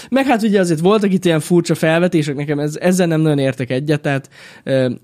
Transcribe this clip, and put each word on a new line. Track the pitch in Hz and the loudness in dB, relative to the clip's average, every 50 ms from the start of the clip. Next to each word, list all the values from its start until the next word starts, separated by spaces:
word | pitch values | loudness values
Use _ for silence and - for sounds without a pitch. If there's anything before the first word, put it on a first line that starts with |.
| - - | -8 -4
Meg | 240 262 269 | -2 0 2
hát | 269 262 214 214 | 2 0 0 2
ugye | 226 196 202 | 2 2 2
azért | 185 175 165 151 | 2 2 0 0
voltak | 165 185 214 220 208 202 185 | 2 2 2 2 2 2 0
itt | 185 - | 0 2
ilyen | 175 165 156 | 0 0 0
furcsa | 147 - 180 175 165 - 165 | 0 2 2 2 2 0 -2
felvetések, | - - 160 160 170 175 180 170 165 143 151 139 | 0 0 0 2 2 0 0 0 0 -2 -2 -4
nekem | 135 143 143 151 143 | -6 -4 -4 -4 -4
ez, | 147 151 151 - | -4 -4 -6 -2
ezzel | - 180 185 185 185 170 | 0 0 2 2 2 0
nem | 160 156 | 2 2
nagyon | 156 156 151 143 | 2 2 2 2
értek | 135 135 131 - 131 117 | 0 0 -2 -4 -4 -4
egyet, | 131 131 143 147 156 147 | -4 -4 -2 -2 -2 -2
tehát, | - 151 139 135 135 - - - - - - - _ | -2 -2 -4 -4 -6 -10 -16 -20 -20 -20 -20 -14 _
ö, | - 135 131 127 127 123 - | -2 0 0 0 0 -2 -4